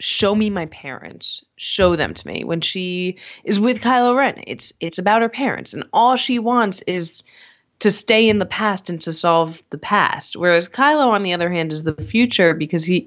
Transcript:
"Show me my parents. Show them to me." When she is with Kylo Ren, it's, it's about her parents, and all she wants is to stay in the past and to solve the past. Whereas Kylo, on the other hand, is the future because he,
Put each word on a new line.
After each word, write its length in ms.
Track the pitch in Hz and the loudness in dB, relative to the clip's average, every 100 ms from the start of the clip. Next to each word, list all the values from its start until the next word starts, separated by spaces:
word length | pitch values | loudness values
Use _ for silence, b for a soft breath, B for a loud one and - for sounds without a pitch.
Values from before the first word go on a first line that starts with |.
"Show 340 | - - 202 | -4 0 0
me 160 | 214 214 | 2 0
my 160 | 190 160 | -2 -8
parents. 800 | - 139 127 82 - - - - - | -12 -14 -14 -16 -12 -10 -10 -12 -12
Show 360 | - - 180 | -6 0 2
them 180 | 165 131 | 2 -2
to 140 | - - | -6 -8
me." 160 | - | -8
When 180 | - 165 | -6 -4
she 580 | - 190 180 180 180 180 B B | -4 -4 -6 -4 -6 -8 B B
is 160 | - 202 | -4 0
with 200 | 233 240 | 2 0
Kylo 360 | 233 254 247 254 | 2 2 4 2
Ren, 260 | 262 - - | 0 -2 -12
it's, 240 | - - - | -8 -10 -8
it's 180 | 170 - | -6 -2
about 240 | 190 226 | 2 2
her 60 | 233 | 2
parents, 460 | 226 262 - - | -2 -4 -4 -8
and 100 | - - | -10 -2
all 240 | - 240 254 | 2 4 4
she 240 | - 240 | 0 -2
wants 420 | 226 247 208 185 - | 0 2 0 -2 -4
is 340 | 180 165 - - b b b b - | -4 -4 -10 -14 b b b b -2
to 120 | 208 | 2
stay 360 | 175 - 220 226 | 2 2 4 4
in 120 | 208 | 2
the 80 | 190 | -2
past 420 | - 214 190 - | -2 -2 -2 -6
and 140 | 160 | -8
to 100 | - | -4
solve 500 | 165 170 165 165 160 - | 0 2 4 2 -4 -14
the 80 | - | -12
past. 580 | - 208 160 - - | -2 2 2 -2 -10
Whereas 320 | - 175 170 175 | -2 2 2 2
Kylo, 420 | - 277 302 254 | 0 2 4 4
on 140 | 208 | 2
the 120 | 190 | 0
other 180 | 175 175 | -2 -2
hand, 220 | 175 160 | -2 -2
is 80 | 156 | -4
the 100 | 160 | -4
future 640 | 156 - 220 247 220 170 | -6 -2 0 2 4 4
because 320 | 160 151 170 165 | 2 0 -2 0
he, 200 | 180 | 0